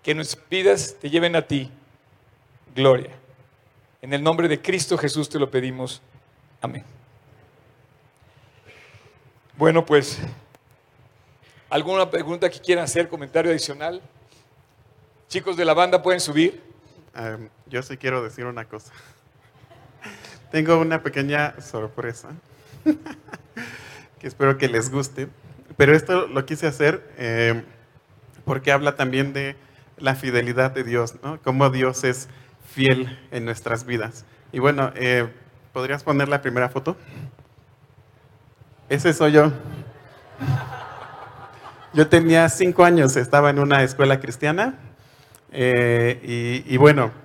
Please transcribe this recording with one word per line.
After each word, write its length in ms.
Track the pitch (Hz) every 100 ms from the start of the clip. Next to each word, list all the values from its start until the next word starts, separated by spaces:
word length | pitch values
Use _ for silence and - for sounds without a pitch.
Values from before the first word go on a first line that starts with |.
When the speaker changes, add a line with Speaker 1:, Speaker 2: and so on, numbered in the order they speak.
Speaker 1:
que 100 | -
nuestras 360 | 151 151 - _
vidas 480 | 185 190 190 - -
te 100 | 147
lleven 280 | 160 170 165
a 40 |
ti, 280 | - 143 131 - _ _ _ _ _ _ _ _ _ -
gloria. 360 | 135 123 - - _ _ _ _ _ _ _ _
En 80 | 127
el 100 | 139
nombre 280 | 151 165 170
de 120 | 143
Cristo 360 | - 185 151 175
Jesús 320 | 147 156 147
te 100 | 156
lo 100 | 135
pedimos. 520 | 127 127 131 131 - _ - _ _ _ _
Amén. 240 | - - - - _ _ _ _ _ _ _ _ _ _ _ _ _ _ _ _ - - - - _ _ _ _ _ -
Bueno, 300 | 156 165 165
pues, 340 | 151 135 - - - _ _ _ _ _ _ _ _ _ _ _ _ _
¿alguna 420 | 147 156 190 180
pregunta 380 | 170 156 170 180
que 100 | -
quieran 240 | - 175
hacer, 240 | 151 170 170
comentario 420 | 165 139 165 165
adicional? 520 | 160 - 143 156 180 - _ _ _ _ _ _ _ _ _ _ _ _
Chicos 260 | 185 185 175
de 80 |
la 100 | 165
banda, 300 | 156 180 180
¿pueden 160 | 180 180
subir? 420 | 156 147 170 - - - _ - _ -
Speaker 2:
Em, 320 | 113 110 107 _ _
yo 140 | 127
sí 140 | 135 131
quiero 260 | 131 127
decir 220 | 113 113
una 220 | 123 120 113
cosa. 260 | 110 - - - _ _ _ _ _ _
<laughs> 800 | - - _ - - - - -
Tengo 260 | 160 156 165
una 220 | 160 160
pequeña 540 | 151 139 139 147 147 -
sorpresa 720 | - 113 110 117 120 113 - 160 _ _ - -
<laughs> 1400 | 311 302 320 - - - - - 240 - - - - _
que 80 | 139
espero 300 | - 139 135
que 100 | 139
les 240 | 117 123
guste, 380 | 139 135 - 135 - - - - -
pero 180 | 139 156
esto 320 | 156 185 104
lo 180 | 135 135
quise 220 | 156 160
hacer, 420 | 139 147 185 - -
em, 460 | 120 113 117 113 - - _ _ _ _ - -
porque 300 | - 135 143
habla 240 | 139 147 139
también 340 | 131 131 139
de 240 | 139 139 139 _ _ _ -
la 180 | 135 131
fidelidad 560 | 135 120 120 123 131
de 120 | 131
Dios, 320 | 120 120 117 -
¿no? 180 | 139 156
Cómo 280 | 131 131 139
Dios 340 | 131 131 127
es 240 | 131 123 - - - _ -
fiel 460 | - 135 131 131 - -
en 140 | 127 117
nuestras 400 | 110 120 117 123
vidas. 400 | 120 110 - - _ _
Y 80 | 131
bueno, 320 | 135 143 135 101
eh, 320 | 123 123 117 - - _ _
¿podrías 320 | 131 131 143
poner 240 | 160 143 139
la 140 | 143
primera 280 | 135 123 127
foto? 280 | 135 147 185 - - - - _ _ _ _ _ _ _ _ _ _ _ _ - _ -
Ese 240 | 143 175
soy 200 | 156 151
yo. 180 | 151 151 131 - - - - - - - - - - - - - - - - - - - - - - -
Yo 140 | 151 151
tenía 420 | 170 165 165 165
cinco 340 | - 185 175
años, 320 | 175 170 135 135
estaba 360 | 123 143 143
en 80 | 143
una 240 | 143 139
escuela 360 | 131 135 135 135
cristiana, 560 | 135 117 147 170 240 269 - - _ _ _ - _
eh, 1120 | - 127 120 120 120 117 123 120 120 120 123 123
y, 60 |
y 40 | 127
bueno 340 | 147 147 113 -